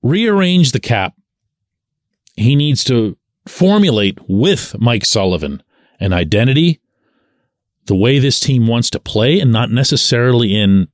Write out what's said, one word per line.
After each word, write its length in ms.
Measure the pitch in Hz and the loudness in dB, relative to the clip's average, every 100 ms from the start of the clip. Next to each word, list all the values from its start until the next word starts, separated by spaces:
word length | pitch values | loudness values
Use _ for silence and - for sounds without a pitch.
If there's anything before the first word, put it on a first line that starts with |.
rearrange 680 | 120 185 233 202 180 180 151 | 0 0 0 0 2 2 2
the 80 | - | -2
cap. 360 | - 113 95 _ _ _ _ _ _ _ _ _ _ _ _ - | -2 -2 -2 _ _ _ _ _ _ _ _ _ _ _ _ -2
He 200 | 110 143 | 0 2
needs 280 | 147 139 | 0 -2
to 340 | - 120 110 - _ _ - | 0 0 0 -6 _ _ -20
formulate 720 | - 180 208 196 107 101 98 - | -2 2 4 2 2 0 -2 -4
with 480 | 98 160 185 - 104 | 0 2 0 -4 -2
Mike 280 | 117 117 - | 0 0 -2
Sullivan 580 | 107 95 87 73 71 _ _ _ _ | 0 0 -2 -4 -10 _ _ _ _
an 140 | 95 | -2
identity, 680 | 90 82 101 120 139 170 156 _ _ _ _ _ _ _ _ _ _ - | -2 0 0 2 2 0 -2 _ _ _ _ _ _ _ _ _ _ -4
the 100 | 98 | -2
way 240 | 117 143 | 0 0
this 200 | 135 - | 0 -2
team 280 | - 127 113 | -2 0 0
wants 240 | 117 113 | -2 -4
to 80 | - | -6
play, 400 | - 107 120 180 | -6 -2 0 0
and 120 | 143 | 2
not 200 | 113 120 | 0 0
necessarily 840 | 120 135 135 - 120 123 120 113 104 | -2 0 -2 -2 0 2 2 2 0
in 340 | 101 98 90 | 2 2 0